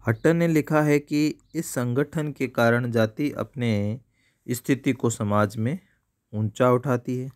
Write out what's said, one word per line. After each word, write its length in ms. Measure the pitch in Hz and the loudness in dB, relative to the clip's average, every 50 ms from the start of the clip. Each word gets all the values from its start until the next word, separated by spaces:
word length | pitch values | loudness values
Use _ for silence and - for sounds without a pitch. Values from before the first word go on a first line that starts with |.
| _ | _
हट्टन 320 | - 113 113 _ 160 165 | 0 -2 2 _ 2 4
ने 120 | 170 170 170 | 4 2 2
लिखा 340 | 160 151 143 - 160 151 | 2 2 0 2 2 2
है 180 | 151 151 147 147 | 4 4 2 2
कि 340 | 147 _ 135 147 151 151 - - _ _ _ | 2 _ -2 0 0 0 -2 -6 _ _ _
इस 180 | 156 165 - - | -8 -8 -6 -6
संगठन 580 | 135 120 123 120 127 151 - - 160 151 151 | -4 -2 -2 0 -2 -2 -2 -4 -6 -6 -6
के 160 | 139 - 135 123 | -6 -6 -6 -4
कारण 420 | - - 120 117 117 120 123 120 | 0 2 4 4 4 2 0 0
जाति 400 | 117 117 113 110 - - 147 143 | 0 0 0 0 0 -4 -6 -4
अपने 680 | 113 - 110 - _ 127 120 117 110 104 101 104 110 131 _ _ _ _ _ _ _ _ _ - | -4 -6 -10 -10 _ -4 -2 0 0 0 -2 -4 -6 -8 _ _ _ _ _ _ _ _ _ -8
स्थिति 460 | 123 117 _ - 143 120 - 139 127 | -8 -8 _ -2 -2 0 0 -4 -2
को 160 | - - 120 | 0 -2 -2
समाज 480 | 117 - 110 101 101 104 104 101 - 113 | -2 -2 -4 0 2 2 2 0 0 -4
में 200 | 110 120 156 185 _ _ _ _ _ _ _ _ _ _ - | -4 -4 -4 -6 _ _ _ _ _ _ _ _ _ _ -6
ऊंचा 360 | 107 110 107 - - 127 127 | -4 -4 -4 -2 2 2 2
उठाती 460 | 123 123 123 147 123 123 - - 127 127 | 2 2 0 -2 -4 -2 -4 -6 -8 -8
है। 120 | 127 135 - | -8 -10 -14